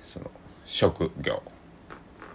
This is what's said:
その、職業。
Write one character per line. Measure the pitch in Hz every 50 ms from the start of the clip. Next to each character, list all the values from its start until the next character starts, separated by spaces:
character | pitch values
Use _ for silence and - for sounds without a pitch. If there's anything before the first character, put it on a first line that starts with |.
| -
そ | - - -
の、 | - - - - - - - - -
職 | - - - - 90 - - 85 - - -
業。 | - - 53 - - - - - - - - - - - - - - - - - - -